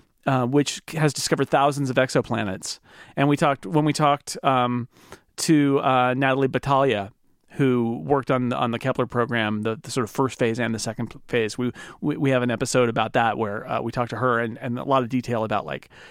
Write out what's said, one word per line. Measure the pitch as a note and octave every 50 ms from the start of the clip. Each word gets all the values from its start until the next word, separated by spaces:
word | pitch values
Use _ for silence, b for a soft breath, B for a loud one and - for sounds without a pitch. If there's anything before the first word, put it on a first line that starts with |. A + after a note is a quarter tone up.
| B B _ _ -
uh, | - C3+ C3 B2
which | A#2+ C3+ D3 C#3 - - - - -
has | - D#3+ D#3 D3+
discovered | - - - - D#3+ C#3 C#3 -
thousands | - C#3+ C#3 D3 C#3+ C#3 C#3+ C3
of | B2+
exoplanets. | C3+ C3 C3 - C#3+ A#2 - A#2 A2 A2 G2+ F#2+ - - - - - B B B B B B B
And | B C#3 C#3+
we | D3
talked, | - E3+ D3 C#3 - -
when | F#3+ F3 D3+ D3+
we | D3+
talked, | C#3 - D3+ C#3+ C#3+ C#3+ - - - -
um, | - D3+ C3 B2+ B2 B2 B2 B2 A#2+ - B B B B B B B B _
to, | - - - E3 D3 C#3+ C#3+ C#3 C3+
uh, | - C#3 C3 B2+ B2 B2+ B2+
Natalie | C3 C#3 C3+ C3 C3+ C3+ C3+
Batalha, | B2+ B2+ - C#3+ C#3+ C3+ C#3 C#3 A2 G#2 G2 - - _ _ _ _ _ _ _
who | - - C#3+ C3 B2 B2 A#2 A#2 A#2 C3+ D#3
worked | C#3 C#3+ C#3 B2 -
on | C#3 B2+ B2+ A#2+
the, | B2+
on | C3+ B2+ A#2+
the | A2+ A#2
Kepler | - C3 B2 - B2+
program, | A2+ - B2 A#2 A#2 A#2 A#2 A2 G#2+ G#2+ G#2+
the, | G#2 A2+ A2 -
the | - -
sort | - C3 A#2
of | G#2
first | - - C3+ B2+ - -
phase | B2+ A#2 A2+ A#2+
and | A#2+ A2+ A2+
the | G#2+
second | - A#2 G#2+ - A2+ G#2+
p-, | - - -
phase. | - - A#2+ A2 G#2+ -
We, | - B2 B2 - B B B B B
we, | - D3+ D3 -
we | D3+ C3+
have | C3 B2+
an | B2 B2
episode | A#2 A2 C3+ B2 - B2+ B2 A#2
about | A2+ A#2+ A2 A2 -
that | B2 A#2 A2+ A2 -
where, | A2+ G2+ G2+ A2+ -
uh, | - - A#2
we | B2 A#2
talked | - C3 A#2+ A2+
to | -
her | G#2+ B2 B2+ A#2+ A#2
and, | A#2+ A2+ G#2+ -
and | B2 C3 A#2 B2+
a | C3+
lot | C3+ C#3 C3+
of | B2+ A2+
detail | B2+ B2+ A#2 - B2 A2
about, | A2 G#2+ G#2+ G2+ -
like, | D2+ C#2 C2 - - B B B B